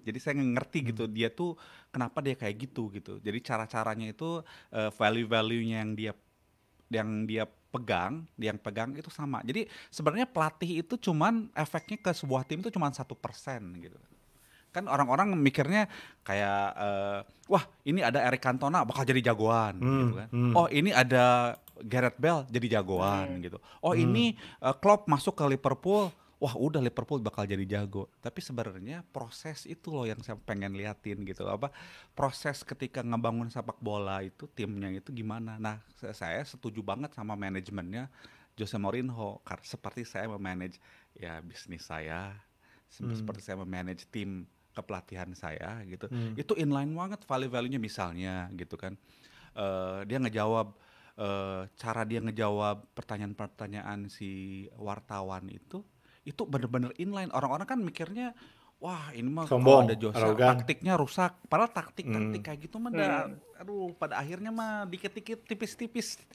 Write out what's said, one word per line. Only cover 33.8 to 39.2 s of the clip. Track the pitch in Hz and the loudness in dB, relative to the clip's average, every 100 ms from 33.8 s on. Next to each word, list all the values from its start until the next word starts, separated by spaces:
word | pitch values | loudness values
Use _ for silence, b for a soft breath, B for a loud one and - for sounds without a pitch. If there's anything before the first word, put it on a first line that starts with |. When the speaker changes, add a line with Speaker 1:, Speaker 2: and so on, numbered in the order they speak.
Speaker 1:
bola | 110 104 98 95 | -4 -2 -2 -4
itu, | 98 - 151 | -6 -10 -12
timnya | - 104 101 98 | -6 -6 -4 -4
itu | 95 - | -6 -8
gimana. | 123 110 113 113 110 | -6 -6 -6 -8 -6
Nah, | 110 107 - - | -6 -6 -12 -12
sa-, | 110 | -12
saya | 104 85 95 143 | -6 -4 -2 -4
setuju | 131 117 107 98 | -8 -8 -6 -4
banget | 117 147 - | -4 -6 -8
sama | 107 | -6
manajemennya | 104 98 95 92 101 87 110 135 b b b b | -4 -4 -4 -4 -8 -6 -8 -10 b b b b
Jose | - 104 110 | -8 -6 -2
Mourinho. | 98 117 127 117 | -2 -2 -4 -4